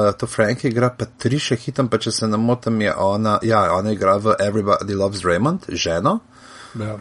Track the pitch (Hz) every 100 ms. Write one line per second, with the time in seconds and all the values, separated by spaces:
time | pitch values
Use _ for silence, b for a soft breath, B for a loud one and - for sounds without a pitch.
0 | 104 98 117 - 107 127 139 117 123 -
1 | 110 - 120 147 - 123 - - 127 110
2 | 117 - 110 107 117 120 - 113 101 -
3 | 95 104 110 104 110 110 85 87 107 104
4 | 95 101 107 104 101 104 101 104 98 98
5 | 98 101 90 85 135 185 - 85 85 82
6 | 120 226 - B B B B 117 107 104